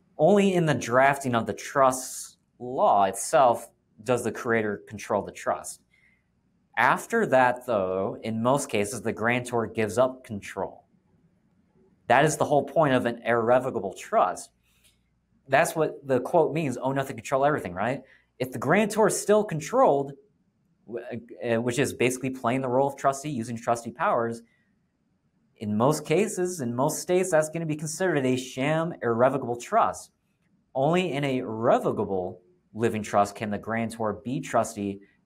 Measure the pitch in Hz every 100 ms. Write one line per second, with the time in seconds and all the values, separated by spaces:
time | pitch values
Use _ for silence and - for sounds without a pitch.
0 | _ - 156 202 196 180 160 131 113 123
1 | 139 143 127 120 104 - - 143 135 127
2 | - - - _ _ _ 120 139 196 104
3 | 98 - - 156 127 117 - _ _ _
4 | 107 120 113 104 120 113 107 101 - 101
5 | - 104 95 - 123 95 - - _ _
6 | _ _ _ _ _ _ _ - 123 170
7 | - 233 175 131 127 123 - 107 92 95
8 | 101 - 113 113 120 139 - 107 101 117
9 | 107 101 110 123 120 117 110 113 110 95
10 | 131 - - 104 - 101 87 - _ _
11 | _ _ _ _ _ _ _ _ _ _
12 | - 123 156 156 135 143 135 170 151 127
13 | 117 117 113 117 113 127 127 110 98 -
14 | - 220 95 82 - _ _ _ _ _
15 | _ _ _ _ - 139 165 165 151 -
16 | 135 127 131 175 143 147 147 117 131 135
17 | 135 113 - 135 143 139 101 87 110 135
18 | - _ _ - 127 123 120 190 214 208
19 | 202 - - 214 208 156 151 240 240 139
20 | 139 - _ _ _ _ _ _ - 113
21 | 123 117 - 87 117 117 123 120 120 -
22 | 123 127 135 - 117 131 131 127 139 139
23 | 139 135 151 135 120 117 123 117 117 117
24 | 190 151 117 117 - _ _ _ _ _
25 | _ _ _ _ _ - 107 107 127 156
26 | - 160 214 - 180 180 120 120 147 151
27 | - 180 185 156 156 170 160 151 156 -
28 | 185 147 131 127 - - 139 160 165 -
29 | 120 117 127 135 120 120 - 226 117 -
30 | - _ _ _ _ _ _ 131 143 175
31 | 180 143 143 131 101 110 120 - 151 104
32 | 95 95 92 90 _ _ _ 107 113 107
33 | 101 107 101 - 107 101 107 113 113 -
34 | 107 98 117 147 - 120 110 107 101 98
35 | - _